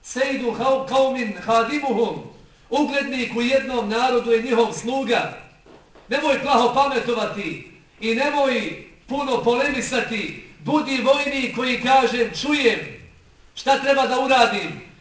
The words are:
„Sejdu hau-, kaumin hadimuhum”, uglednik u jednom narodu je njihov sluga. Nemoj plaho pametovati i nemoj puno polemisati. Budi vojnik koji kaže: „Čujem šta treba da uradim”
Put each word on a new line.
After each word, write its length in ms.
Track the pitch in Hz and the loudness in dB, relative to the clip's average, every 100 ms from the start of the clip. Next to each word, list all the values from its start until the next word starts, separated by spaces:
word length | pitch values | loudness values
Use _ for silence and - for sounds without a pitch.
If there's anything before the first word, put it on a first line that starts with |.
„Sejdu 480 | - 247 269 262 240 | -10 -2 -2 0 -4
hau-, 380 | 214 262 262 - | 0 2 2 2
kaumin 480 | 262 262 254 220 185 214 | 2 2 0 -4 -6 2
hadimuhum”, 760 | 226 226 294 285 214 214 151 - - - _ _ | 2 2 -2 -2 0 0 -4 -14 -20 -20 _ _
uglednik 640 | 254 285 277 269 254 220 226 | 0 0 0 -2 -4 -4 -2
u 60 | |
jednom 460 | 240 269 - 254 208 | 2 0 0 -4 -2
narodu 420 | 226 254 240 220 | 0 2 2 2
je 120 | 226 | 2
njihov 300 | 247 226 220 | 2 2 2
sluga. 680 | - 226 269 226 233 - - - _ - - _ - - | -2 -4 -4 0 0 -2 -12 -20 _ -20 -20 _ -20 -4
Nemoj 340 | 277 302 240 | -2 0 0
plaho 320 | 269 262 240 | 2 2 4
pametovati 960 | 262 277 254 233 220 202 202 170 - - - _ _ | 2 2 0 -2 -2 -4 -6 -8 -10 -16 -20 _ _
i 140 | 226 | -4
nemoj 680 | 233 294 294 277 233 160 - - - - | 0 0 2 2 0 -4 -10 -18 -20 -8
puno 340 | 277 269 220 | -4 -2 0
polemisati. 1040 | 233 247 285 262 - 254 214 220 160 - - - | 2 2 0 -2 -2 -4 -2 -6 -8 -12 -20 -12
Budi 440 | 151 302 269 269 | -2 -2 0 0
vojnik 540 | 233 285 285 277 240 226 | 2 2 0 -2 -4 -4
koji 260 | 254 233 | -4 -2
kaže: 480 | 240 269 233 240 214 175 | 4 4 4 0 -2 -2
„Čujem 360 | 285 294 240 175 139 - - - - _ - | -2 2 2 0 -8 -16 -20 -20 -20 _ -20
šta 240 | - 262 269 | -6 0 2
treba 280 | 269 269 240 | 2 2 2
da 140 | 254 | 0
uradim” 600 | 269 262 220 202 165 139 - - | 2 4 4 2 -6 -12 -18 -20